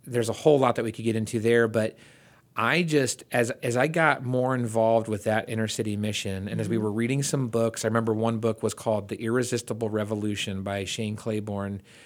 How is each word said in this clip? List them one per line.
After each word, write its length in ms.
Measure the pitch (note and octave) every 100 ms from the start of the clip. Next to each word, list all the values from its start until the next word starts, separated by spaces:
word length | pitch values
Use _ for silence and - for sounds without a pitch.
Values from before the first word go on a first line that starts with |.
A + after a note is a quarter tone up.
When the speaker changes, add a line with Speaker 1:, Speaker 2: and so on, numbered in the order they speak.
| -
Speaker 1:
there's 240 | B2 A2+
a 40 |
whole 240 | A2 D#3+ C#3+
lot 180 | C3 A#2+
that 80 |
we 80 | A2+
could 140 | G#2+ A2+
get 100 | A2
into 240 | G#2+ A#2
there, 280 | A2 A#2 A2+
but 280 | A2 G#2+ - - - - - _ -
I 260 | A#2 D3+
just, 420 | F3 D3+ B2+ - -
as, 200 | B2 A#2 B2+
as 160 | C3 A#2
I 80 | D3
got 360 | E3 D#3+ C#3 B2+
more 300 | B2+ B2+ C3
involved 520 | A#2 A2 A2+ A2+ A2
with 180 | G#2+ A2
that 220 | G#2+ -
inner 180 | A2+ A2
city 280 | - A2 G#2
mission, 500 | G#2+ G#2 G2 F#2+ G2
and 120 | A2
as 80 | G#2+
we 100 | A2+
Speaker 2:
Mm-hmm. 60 | G#2+
Speaker 1:
were 60 |
reading 300 | G#2 A#2 C#3
some 280 | C#3 C#3+ B2+
books, 360 | A2+ A2+ - A2
I 40 |
remember 220 | A2+ A2+
one 260 | A2 A2+ A2+
book 240 | A2+ G#2+
was 100 | A2
called 360 | - - G#2+ G2+
The 80 | A2
Irresistible 640 | A2+ A#2+ A#2+ B2 - A2+ A2+
Revolution 720 | G#2+ G#2 G#2+ G#2 G#2 - F#2+
by 200 | F#2+ G2+ F#2+
Shane 300 | - G#2+ G#2+
Claiborne, 680 | - G#2+ G#2 G2+ G2+ G2 - -